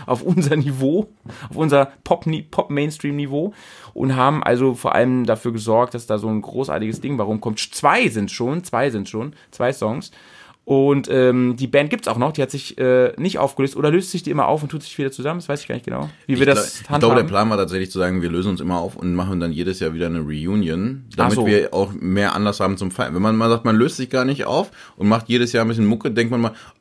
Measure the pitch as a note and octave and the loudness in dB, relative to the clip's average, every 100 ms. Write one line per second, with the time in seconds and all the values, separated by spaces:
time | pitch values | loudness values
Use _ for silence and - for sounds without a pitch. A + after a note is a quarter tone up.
0 | - B2+ - E3 C#3+ D#3 C#3 C3 C3+ F3+ | -4 -4 0 2 2 2 0 0 0 0
1 | G#3+ _ - - A2 - D#3 C#3 C#3 - | -2 _ -20 -16 -10 -2 4 4 4 -2
2 | - E3+ D#3+ D#3 D#3 - - C#3+ D3 D3+ | -2 -2 0 -4 -4 -4 -2 -2 -2 -4
3 | D3 C#3+ C#3+ C#3+ G3 - - - - - | -6 -4 -4 -4 -4 -8 -20 -20 -14 -4
4 | C3+ C3 C3 D#3 - A#2+ C3 A#2+ - G2 | 0 2 2 2 2 4 2 2 0 2
5 | B2 B2+ A#2 A2 B2 A2+ A2 A2+ A#2+ A#2+ | 2 2 0 0 -2 -4 2 2 2 -2
6 | A2+ G#2+ A2 G#2+ - - C3+ D#2 G#2+ - | -4 -4 -2 -4 -4 -6 -4 -4 -4 -6
7 | C3+ C3 G#2 A2 A2+ G#2+ - - D3 G#3+ | -4 -4 -2 -2 -4 -6 -8 0 2 4
8 | G#3 A2 G2 - A#2+ D#3 - A2+ C#3 A2 | 2 0 -4 -2 -4 -4 -4 -2 0 -2
9 | G2 A2 C3+ - _ - C#3 C#3 G#2+ B2+ | -6 -8 -8 -14 _ -4 -4 -2 -4 -4
10 | - - - - - _ - C3+ C#3 C#3 | -10 -20 -20 -20 -20 _ 0 2 4 2
11 | - C3+ B2+ B2 B2 A#2+ B2+ C#3 D3 B3 | 2 4 4 4 2 0 2 2 2 -2
12 | - A2+ B2+ - C3 C#3 - - C3 B2+ | -2 -2 -2 -2 -4 -6 -10 -2 2 4
13 | B2 - F3+ G3 C#3 - C#3 B2 D3 E3+ | 4 0 -4 0 -2 0 -2 0 2 2
14 | F#3 F3+ - D3+ F2 D3+ D3 D3+ - - | 0 -6 -4 0 0 0 -4 -8 -10 -6
15 | C3+ C3+ C#3 F3 D#3+ C#3+ - A#2+ - B2+ | -6 -4 -6 -6 -6 -8 -6 -8 -6 -8
16 | D3+ - - B2+ C#3 C3 B2 - - C#3+ | -8 -10 -2 2 4 4 0 -8 -2 2
17 | A#2 A#2 E2 G2 A2 G#2 F#2+ F#2 F#2 F#2 | 6 4 4 2 2 2 0 -2 -4 -2
18 | F2+ F#2 E2+ E2 G2 F2+ F2 F2 E2+ - | 0 0 -2 0 -2 -2 -2 -2 -4 -4
19 | F2+ F2 F#2 F2+ E2+ D#2 F2 F#2 D#2+ E2 | -2 -2 -2 -2 -2 -2 -4 -2 -4 -2
20 | E2+ E2+ D2 D2+ E2 G#2 E2+ E2 A2 C3+ | -2 -2 -4 -4 -2 0 0 0 -2 -6
21 | A#2 - - G#2+ G#2 G#2 - F#2 G2 G2 | -8 -2 2 2 4 4 2 0 -2 -2
22 | F2+ G2 G2+ F#2+ G#2 G2+ F#2+ F#2+ F#2+ G#2+ | -2 0 0 0 -2 0 -2 -2 -6 -4
23 | B2+ E2+ G#2+ A2 A2+ A#2 A#2 G#2+ B2+ - | -4 0 2 2 2 2 4 4 2 0
24 | B2 C3 B2+ C#3+ - C#3+ G#3 - - - | -2 0 0 -2 -2 -2 -2 -8 -18 -2
25 | G2+ A2+ A2+ A#2+ A#2+ A#2+ A2+ A2+ G#2 A2+ | 2 2 2 2 2 2 2 2 2 2
26 | C3+ A2+ A#2 A#2+ A2+ - - _ | 0 0 0 0 -2 -4 -20 _